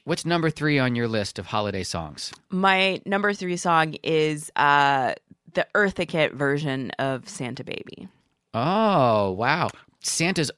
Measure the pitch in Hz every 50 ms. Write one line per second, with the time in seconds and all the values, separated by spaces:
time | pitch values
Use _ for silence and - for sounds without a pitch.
0 | - 143 175 - - 160 175 170 160 160 - - 147 151 147 139 127 127 120 120
1 | 120 113 113 107 98 - - - 92 - 113 107 104 101 98 95 90 - - 85
2 | 80 76 67 - - - - - _ _ 190 180 196 190 190 185 190 190 185 -
3 | - 196 196 196 208 208 202 - 185 180 175 175 - 180 165 160 160 160 147 -
4 | - - 160 156 156 156 151 147 151 - - - 143 143 143 143 143 139 139 135
5 | 127 107 - - _ _ - _ _ - _ 180 - - - 208 208 190 185 -
6 | 175 - - 160 151 - - 131 143 139 143 143 156 143 131 135 127 - - -
7 | 135 135 131 123 - - - - 131 120 123 - - - - - - - - -
8 | - 190 - _ _ _ _ _ _ _ - 113 127 165 190 220 226 208 190 156
9 | 131 120 110 107 101 98 92 95 117 131 151 175 143 104 - - - _ _ _
10 | - - - - 165 175 185 175 147 107 -